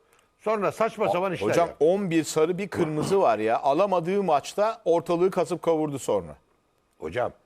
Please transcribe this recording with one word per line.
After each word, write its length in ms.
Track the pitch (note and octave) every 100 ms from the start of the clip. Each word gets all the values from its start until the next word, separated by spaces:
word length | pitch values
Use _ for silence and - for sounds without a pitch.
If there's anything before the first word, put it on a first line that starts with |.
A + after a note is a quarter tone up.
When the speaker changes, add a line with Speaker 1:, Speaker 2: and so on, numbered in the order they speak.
| _ _ _ _
Speaker 1:
Sonra 320 | G#3+ A3 F3
saçma 340 | - A3 G#3 G3+
Speaker 2:
A-, 40 |
Speaker 1:
sapan 240 | F3+ F#3+
işler 140 | E3+ G3+
Speaker 2:
hocam, 200 | D3 E3+
Speaker 1:
yaptı. 180 | - D3+
Speaker 2:
on 240 | G3 F#3+
bir 140 | D#3+
sarı, 340 | D3 D#3+ D#3+ F#3
bir 100 | G3+
kırmızı 540 | - D#3 D3+ D3 G3
var 180 | C#3+ G#2+
ya. 200 | A2 B2+
Alamadığı 600 | C#3 D3 G3+ F3+ E3+ G3+
maçta 580 | F#3 C#3+ - - G#3+ - F3
ortalığı 460 | E3 E3 E3+ F#3
kasıp 300 | F3+ E3+ E3+
kavurdu 380 | E3 D#3+ D#3 C3+
sonra. 360 | - G#2 E2 C#2+ _ _ _ _ _ -
Speaker 1:
Hocam. 320 | E2 A2 A2 -